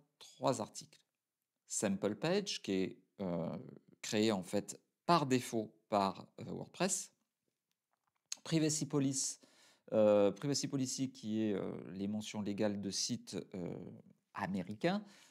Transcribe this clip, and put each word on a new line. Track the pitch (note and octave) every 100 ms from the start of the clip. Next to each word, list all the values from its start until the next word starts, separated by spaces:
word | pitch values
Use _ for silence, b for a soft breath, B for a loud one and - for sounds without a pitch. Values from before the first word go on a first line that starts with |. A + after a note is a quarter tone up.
| _ -
trois | - - C3+ A2+
articles. | G#2 - - _ _ _ _ _ _ _ -
Sample | - G#2 G2 G2+ G#2+
page, | D#3+ G3+ G3+ -
qui | -
est, | F#2+ F#2 - _ -
euh, | F#2 E2+ D#2+ D2+ C3 - _ -
créé | - G#2+ A2
en | G2
fait | E2+ G2+ - - _ _ -
par | E3+ C3+
défaut | B2+ - A#2 G#2+ - -
par, | G#2 G2 - - -
euh, | F#2+
WordPress. | F2+ - - F#3+ - - _ _ _ _ _ _ _ _ _ _ _ - -
Privacy | - D#3+ D#3 D3+ C3+
Police, | D3 C#3 C3+ - - B B B B B
euh, | A2 G#2+ G#2 G2+
Privacy | G2 C#3+ C3+ -
Policy, | C#3 B2+ - C3
qui | - G#2+ A2
est, | A2
euh, | F#2 F#2 E2+ B1+
les | F#2+ G2+
mentions | G#2+ G#2 G#2+
légales | G2+ G2+ G#2+ G2+
de | G2
sites, | F#2 - A#2 - F#2+ -
euh, | F#2+ F2 F#2 F2 - - _ _
américains. | - F#2 G2 F2 A2 E3+ G3+ - B B